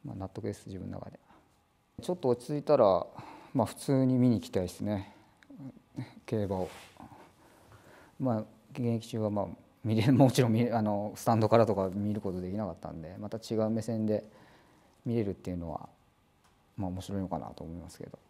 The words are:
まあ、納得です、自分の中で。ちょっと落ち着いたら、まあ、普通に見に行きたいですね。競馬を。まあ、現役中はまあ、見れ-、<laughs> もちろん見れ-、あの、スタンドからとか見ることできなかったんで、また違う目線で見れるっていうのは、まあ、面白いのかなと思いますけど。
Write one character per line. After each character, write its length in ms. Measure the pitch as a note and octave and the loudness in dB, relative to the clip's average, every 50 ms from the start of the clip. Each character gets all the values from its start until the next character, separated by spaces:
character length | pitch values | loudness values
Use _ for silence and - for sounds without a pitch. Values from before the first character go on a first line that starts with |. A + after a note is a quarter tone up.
| _ | _
ま 80 | C#3 A#2 | -12 -10
あ、 20 | |
納 140 | G2+ F#2+ F#2+ | -8 -10 -8
得 180 | - - G#2 | -10 -8 -6
で 60 | G#2+ G2+ | -6 -8
す、 120 | - - | -8 -12
自 120 | G#2 G2 F#2 | -14 -12 -12
分 100 | F#2 F#2+ | -10 -10
の 100 | F#2+ F#2+ | -12 -12
中 100 | G2 G2 | -12 -16
で。 100 | F#2+ - _ _ - - _ _ _ _ _ _ _ _ _ _ _ - | -18 -20 _ _ -20 -20 _ _ _ _ _ _ _ _ _ _ _ -12
ち 80 | - - | -4 -4
ょ 40 | F3+ | -4
っ 40 | |
と 120 | F3+ - C3 | 0 2 0
落 120 | A#2+ A#2+ | 0 0
ち 140 | - - D3 | -2 -6 -6
着 20 | D3 | -6
い 40 | C#3 | 2
た 140 | - D3+ | 4 6
ら、 280 | C3+ A#2 G2+ F#2 F2 - - - - - - - - - - - | 6 8 6 6 4 2 -4 -12 -18 -18 -18 -18 -20 -20 -4 0
ま 100 | C3+ A2 | 0 0
あ、 20 | |
普 100 | G#2 - | 0 -2
通 300 | - - - C#3 C3 C3 | -10 -2 0 2 4 4
に 120 | B2+ B2+ | 4 4
見 120 | B2+ B2 B2+ | 4 4 4
に 60 | A#2 | 4
行 100 | G2+ - | 2 0
き 40 | - | -2
た 120 | - G2 | -2 -2
い 20 | F#2 | -2
で 40 | F2 | -2
す 120 | - - | -6 -6
ね。 320 | G2+ G#2 G#2+ G2 G2 - - - - _ _ _ - _ C#4+ A3 C3+ C3 - - _ _ _ - B2 - - - _ | -4 -2 -2 -2 -4 -8 -16 -20 -20 _ _ _ -20 _ -18 -16 -14 -16 -16 -18 _ _ _ -12 -12 -12 -14 -20 _
競 180 | - B2 A2 G#2 | -4 -2 -2 -2
馬 120 | F#2+ G2 | -2 -2
を。 140 | F#2 F2+ D#2+ - - - - - - - - - - - - _ _ - - - - - - - - - - - - - - _ | -4 -4 -6 -8 -16 -20 -20 -20 -20 -20 -20 -20 -20 -20 -20 _ _ -20 -20 -20 -20 -20 -20 -20 -20 -20 -20 -20 -20 -20 -20 _
ま 200 | _ C#3 B2+ A#2 G#2+ | _ -2 0 0 0
あ、 0 | A2 - - - _ _ | -2 -6 -14 -20 _ _
現 160 | - C3 B2 | -8 -4 -2
役 200 | A#2+ A#2 A2 A2 | 0 0 -2 -4
中 120 | - - A2+ | -4 -4 -2
は 100 | G#2+ G#2 | -2 0
ま 120 | G#2 G#2 G2 | 0 0 -2
あ、 20 | F#2+ F2+ - - _ _ _ - | -4 -6 -14 -18 _ _ _ -2
見 120 | A2 A2+ | 2 2
れ-、 140 | A2 G#2 B2 | 4 6 6
<laughs> 20 | C3+ | 8
も 180 | A#2+ C#3 B2 | 8 8 8
ち 100 | A#2 - | 8 4
ろ 60 | B2+ | 4
ん 60 | A2+ A2 | 4 4
見 100 | A2+ A#2+ | 2 2
れ-、 80 | A#2+ A2 | 2 2
あ 80 | A2 | 0
の、 300 | G#2+ G#2 G#2 G2+ G#2 G#2 F#2 | 0 0 0 -2 -4 -6 -8
ス 100 | - - | -4 2
タ 80 | - A#2 | 2 4
ン 80 | A2+ | 4
ド 80 | A2 G#2+ | 6 6
か 80 | A#2 | 6
ら 80 | A#2 A2+ | 6 6
と 100 | G#2 G#2 | 6 4
か 140 | F#2+ F#2+ F#2+ F#2 | 0 0 -2 -2
見 200 | G#2 G#2 G#2 G#2 | -2 -2 -2 -4
る 80 | G#2+ | -4
こ 100 | - G2+ | -4 -4
と 80 | F2+ F#2 | -6 -4
で 100 | F2+ F2+ | -6 -6
き 80 | F#2+ | -6
な 80 | G#2+ A2 | -6 -6
か 60 | F#2 | -6
っ 40 | E2 - | -8 -10
た 120 | - D#2+ | -12 -12
ん 100 | D#2 E2 | -12 -10
で、 140 | D#2+ D#2+ F#2 G#2+ | -12 -14 -12 -12
ま 100 | G#2+ G#2 | -10 -10
た 80 | - | -10
違 180 | A2+ - - A#2 | -10 -8 -4 0
う 120 | G#2+ A2 A2 | 0 0 0
目 120 | A2+ A2 | 0 -2
線 240 | G#2+ - A#2 A2+ A2 | -2 -4 -2 -2 0
で 180 | G#2+ G#2+ G#2 - - - - - - - - _ _ _ _ _ _ _ _ _ | 0 0 0 -2 -6 -20 -20 -20 -20 -20 -20 _ _ _ _ _ _ _ _ _
見 100 | B2+ A2+ | -2 0
れ 100 | A#2 G#2+ | 0 0
る 60 | G2+ | -2
っ 20 | F2+ | -4
て 180 | - - F2+ | -6 -8 -8
い 40 | F2+ | -8
う 20 | |
の 140 | F2 E2+ E2 | -6 -6 -8
は、 180 | D2+ - - - _ _ _ _ _ _ _ _ _ _ _ _ _ _ _ _ _ | -8 -10 -10 -14 _ _ _ _ _ _ _ _ _ _ _ _ _ _ _ _ _
ま 80 | - G2+ | -8 -6
あ、 20 | |
面 140 | F#2 F2+ F#2 | -6 -6 -8
白 160 | - - G2+ | -8 -6 -6
い 40 | G2 | -6
の 60 | F#2+ | -4
か 120 | F2+ F2+ D#2 | -4 -4 -6
な 80 | A1+ A1 | -6 -8
と 160 | A#1+ - - | -12 -12 -12
思 80 | D#2+ E2 | -12 -12
い 40 | |
ま 120 | E2+ D#2+ D#2+ | -12 -12 -14
す 80 | - | -14
け 80 | - - | -16 -16
ど。 120 | - - - _ | -16 -16 -20 _